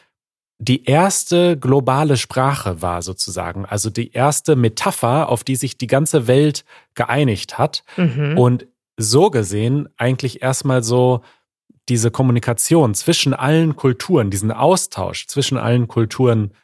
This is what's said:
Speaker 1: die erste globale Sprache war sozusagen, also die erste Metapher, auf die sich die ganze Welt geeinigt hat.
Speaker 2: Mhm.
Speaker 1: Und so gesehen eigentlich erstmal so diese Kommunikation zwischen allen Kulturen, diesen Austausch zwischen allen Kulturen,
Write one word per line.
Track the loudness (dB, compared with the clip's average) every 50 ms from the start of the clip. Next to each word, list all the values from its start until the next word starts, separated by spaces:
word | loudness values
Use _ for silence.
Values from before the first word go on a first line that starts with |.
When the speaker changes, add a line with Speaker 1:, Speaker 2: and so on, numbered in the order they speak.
| _ _ _ _ _ _ _ _ _ _ _ _
Speaker 1:
die | -2 -2 -2 0 2
erste | 2 4 4 4 2 0 -2 -2 0 2 2 2 2 0 0
globale | 0 2 2 2 2 2 0 0 2 2 0
Sprache | 0 -2 -4 -2 0 0 0 0 -2 -4 -6 -6 -4
war | -4 -4 -4 -4
sozusagen, | -6 -10 -8 -8 -8 -8 -6 -8 -8 -8 -8 -10 -8
also | -6 -6 -4 -4 -4
die | -6 -6 -8 -6
erste | _ 0 0 0 0 0 0 2 2
Metapher, | 2 2 0 0 -2 -4 -4 -2 -2 -2 0 0 0 0 0
auf | -2 -4 -2
die | -4 -4
sich | -4 -4 -8 -6
die | -8 -4
ganze | 0 0 0 2 2 0 0 2
Welt | 4 4 4 4 2 0 -4 -12 _ -20 -20 _ _ _
geeinigt | -6 -2 -2 0 0 2 0 0 -2 -6 -10 -2 -2
hat. | -2 -2 -2 -8 -12 -10 -4
Speaker 2:
Mhm. | -2 0 0 0 -2 -4 -2 2 2
Speaker 1:
Und | 4 4 2 0 -4 _ _ _ _ _ _
so | -6 -4 2 4 4 4 4
gesehen | 2 0 -2 -2 -2 -2 -2 0 -2 -2 -4 -6 _ -4
eigentlich | -2 -2 -2 -2 -4 -8 -8 -4
erstmal | -4 -4 -4 -2 -2 0 0 0
so | 0 2 2 2 4 4 2 0 -4 _ _ _ _ _ _ _ _ _ _ _ _ -2
diese | -2 0 0 0
Kommunikation | 0 2 2 2 2 2 0 -2 -2 -2 0 2 4 4 4 2 0
zwischen | -2 0 0 0 2 0 -2 -2
allen | 0 0 2 2 2 2 0 -2
Kulturen, | 0 0 -2 -2 -2 -2 0 2 2 2 0
diesen | -2 -2 -4 -4
Austausch | -2 0 2 2 2 2 0 -6 -8 -8 -8 -8 -8 -10 -12
zwischen | -6 -4 -4 -2 -2 -2 -2
allen | 0 0 2 2 0 0
Kulturen, | 0 -2 -2 -2 0 0 2 2 2 2 0 -4 -6 _